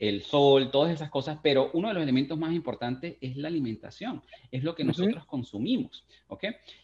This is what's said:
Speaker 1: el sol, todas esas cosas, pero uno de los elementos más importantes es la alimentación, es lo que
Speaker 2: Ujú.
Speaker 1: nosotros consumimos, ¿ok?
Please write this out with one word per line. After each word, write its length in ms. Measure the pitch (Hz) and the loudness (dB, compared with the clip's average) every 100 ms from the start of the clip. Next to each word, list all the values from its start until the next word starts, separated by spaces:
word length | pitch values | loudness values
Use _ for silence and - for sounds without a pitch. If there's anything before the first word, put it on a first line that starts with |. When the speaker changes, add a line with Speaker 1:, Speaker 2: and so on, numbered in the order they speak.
Speaker 1:
el 220 | 107 101 | -2 -2
sol, 480 | - 147 143 135 131 | 0 4 8 8 6
todas 220 | 139 156 | 2 2
esas 180 | 160 151 | 0 -4
cosas, 280 | 143 131 151 | -4 -4 0
pero 280 | 151 135 135 | 2 4 2
uno 140 | 165 214 | 0 -2
de 60 | |
los 80 | 190 | -2
elementos 360 | 151 127 139 160 | 2 2 2 -2
más 140 | 160 | -2
importantes 640 | 170 151 107 123 127 170 - | -2 -4 -6 -4 -4 -8 -10
es 160 | 131 127 | -10 -8
la 120 | 151 | -4
alimentación, 720 | 170 127 110 98 - 220 - - - _ | -4 -4 -6 -10 -12 -10 -10 -14 -20 _
es 140 | 131 | -6
lo 100 | 147 | -4
que 80 | 170 | -2
Speaker 2:
Ujú. 60 | 131 | -2
Speaker 1:
nosotros 380 | 165 190 196 - | 0 0 0 -6
consumimos, 800 | 139 120 101 139 254 - - _ _ _ | -8 -8 -6 -2 0 -2 -10 _ _ _
¿ok? 160 | - 196 - - - | -10 -8 -10 -16 -20